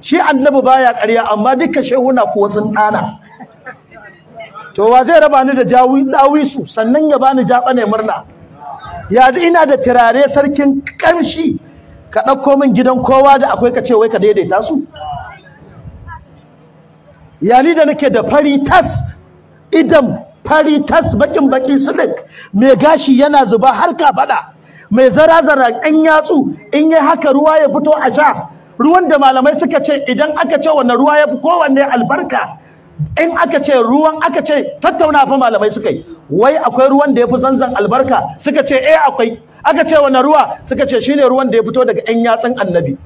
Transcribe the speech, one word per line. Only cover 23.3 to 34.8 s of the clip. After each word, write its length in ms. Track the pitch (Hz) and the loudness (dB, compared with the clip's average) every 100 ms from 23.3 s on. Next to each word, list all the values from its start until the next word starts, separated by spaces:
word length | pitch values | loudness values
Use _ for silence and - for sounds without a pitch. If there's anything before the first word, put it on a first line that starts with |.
| 294 247 | 2 2
zuba 260 | 220 262 | 0 0
har 220 | 220 349 | 0 -4
kafaɗa, 440 | - 294 254 254 254 - _ _ - - | 0 0 0 -2 -4 -6 _ _ -20 -4
mai 180 | 220 262 | 2 2
zara-zara 680 | 202 320 330 294 285 247 233 | 4 4 4 2 2 0 -2
ƴan 220 | 311 311 311 | -2 0 2
yatsu, 500 | 311 311 302 - - - | 0 0 -2 -2 -8 -6
in 180 | 277 311 | 0 2
yi 60 | 320 | 2
haka 360 | 285 339 302 | 2 0 0
ruwa 260 | 269 302 311 | 2 2 2
ya 80 | 294 | 2
fito 240 | 302 - | 0 0
a 180 | 311 262 | 0 0
sha. 340 | - 294 - - - - - | 0 0 -2 -10 -20 -20 -2
Ruwan 300 | 302 359 349 | 2 2 2
da 100 | 294 | 2
malamai 400 | 269 262 269 302 | 4 4 0 0
suka 220 | 339 311 | -2 -2
ce 220 | - 277 269 | -2 -4 -4
idan 240 | 254 311 311 | -2 -2 -2
aka 220 | 330 294 | -2 -2
ce 60 | 311 | 0
wannan 280 | 302 247 240 | 0 0 0
ruwa 200 | 285 302 | 2 2
ya 80 | 294 | 0
fi 100 | 269 | -2
kowanne 460 | 302 349 294 269 | -2 0 0 0
albarka, 760 | 277 240 - 285 - 240 180 - - - _ - - - | 0 -2 -2 -4 -4 -6 -6 -14 -20 -20 _ -12 -8 -4
in 160 | 330 339 | -4 -2
aka 240 | 339 311 | -2 -2
ce 100 | - | 0
ruwan, 440 | 269 226 277 311 311 339 | 0 2 2 0 0 -4
aka 160 | 339 | -4
ce 220 | 294 294 - - | -2 -4 -4 -4